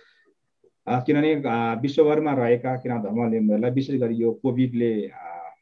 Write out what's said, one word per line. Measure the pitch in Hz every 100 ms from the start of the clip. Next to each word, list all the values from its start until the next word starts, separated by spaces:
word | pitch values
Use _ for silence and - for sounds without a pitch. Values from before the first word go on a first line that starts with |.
| _ _ _ _ _ _ _ _ -
अ, | 127
किनभने, | 139 147 156 151
अ, | 135 117 117 113
विश्वभरमा | 135 165 151 151 151
रहेका | 131 117 120 127 127
किराँत | 120 117
धर्मावलम्बीहरूलाई | 101 113 117 113 107 107 123
विशेष | 131 135 131
गरी | 117 113
यो | 113
कोभिडले, | 110 131 123 127 117 117 110 101
अ, | - - - - -